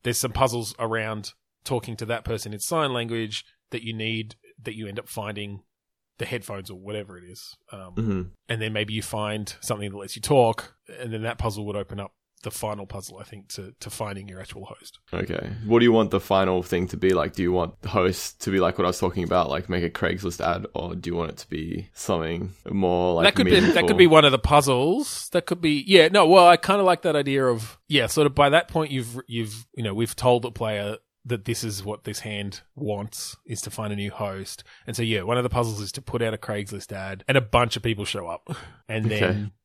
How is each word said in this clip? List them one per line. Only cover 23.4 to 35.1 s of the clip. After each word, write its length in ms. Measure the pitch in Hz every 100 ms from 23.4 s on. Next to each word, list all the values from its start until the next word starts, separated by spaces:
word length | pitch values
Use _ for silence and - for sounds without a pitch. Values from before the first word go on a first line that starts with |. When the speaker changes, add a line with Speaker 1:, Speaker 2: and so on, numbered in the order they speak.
Speaker 1:
be, 60 | -
that 80 | 196
Speaker 2:
meaningful? 280 | - 330 -
Speaker 1:
could 100 | 196
be 80 | 175
one 180 | 156
of 80 | 147
the 60 | 131
puzzles. 880 | - 147 135 127 147 233 285 - -
That 120 | 175
could 160 | - 175
be, 240 | 165 147 185
yeah, 220 | 190 175
no, 180 | 202 165
well, 200 | 185 175
I 100 | 170
kinda 260 | - 202
like 180 | 190 170
that 140 | 175 147
idea 280 | 139 135
of, 340 | 131 117 110 - _
yeah, 180 | 143 113
sort 200 | - 147
of 80 |
by 140 | 139 143
that 200 | 156 175
point 220 | 160 156
you've, 300 | 131 117 120 -
you've, 400 | 117 110 110 - -
you 60 |
know, 80 | 110
we've 240 | 101 117 -
told 260 | 127 120
the 80 | 104
player 460 | - 113 107 104 107 _ _ 123
that 180 | 117
this 180 | 107 123
is 220 | 113 98
what 200 | 98 107
this 160 | - 101
hand 420 | 107 104 101 - _
wants, 640 | - 135 101 107 - - -
is 160 | - 110
to 100 | -
find 220 | - 107
a 40 | 101
new 140 | 101
host. 540 | - 101 95 92 - - - -
And 100 | 110
so, 60 |
yeah, 180 | 117